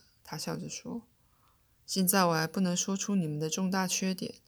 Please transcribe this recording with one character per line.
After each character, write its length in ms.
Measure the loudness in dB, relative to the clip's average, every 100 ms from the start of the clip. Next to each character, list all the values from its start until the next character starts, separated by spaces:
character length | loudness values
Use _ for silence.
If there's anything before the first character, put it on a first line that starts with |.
| -16 _
他 140 | -12 -8
笑 180 | -6 -6
着 140 | -8
说。 380 | -10 -10 -10 -12 _ _ _ _ _ _ _ -6
“现 220 | 0 4
在 180 | 6 6
我 80 |
还 120 | 4 2
不 120 | 2
能 160 | 2 2
说 200 | -2 -2
出 200 | 0 0
你 120 | 0
们 100 | -2
的 100 | -2
重 200 | -2 0
大 180 | 0 0
缺 260 | 0 -2
点， 220 | -2 -6 -12